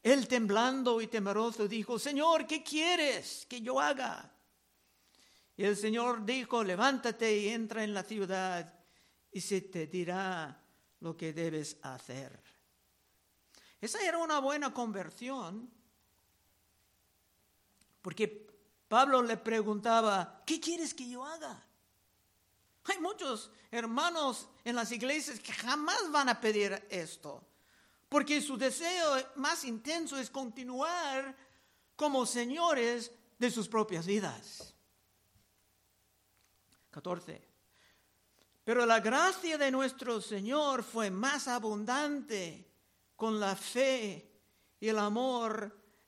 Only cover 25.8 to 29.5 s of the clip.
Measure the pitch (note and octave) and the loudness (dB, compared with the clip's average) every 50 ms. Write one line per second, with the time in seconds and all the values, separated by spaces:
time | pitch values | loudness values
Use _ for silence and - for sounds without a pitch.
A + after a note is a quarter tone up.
25.8 | D4+ D#4+ F#4+ A4+ G#4+ D#4+ D4 D4 C#4 B3+ A#3 A#3 B3 A3 G#3+ G#3 G3+ G3 F#3+ G3 | 0 0 0 0 0 2 2 2 4 4 2 2 2 2 4 4 2 2 0 -6
26.8 | - - G3 F#3 E3 D3+ - - - D3 C#3 - - _ _ _ _ _ _ - | -8 -6 -6 -6 -6 -6 -10 -14 -12 -14 -14 -14 -16 _ _ _ _ _ _ -20
27.8 | - _ _ _ _ _ C4+ D4 C#4+ - D4 D4 D4 D4 C4+ G#3+ C4 C4 C4 - | -20 _ _ _ _ _ 2 2 4 4 0 0 0 -2 -2 0 0 0 0 0
28.8 | E4+ E4+ F#4 F4+ E4+ D4+ C#4 C4 C4 C4 - C#4+ C4 D4 | -2 -2 0 2 2 2 2 2 0 -4 -8 -4 -2 -2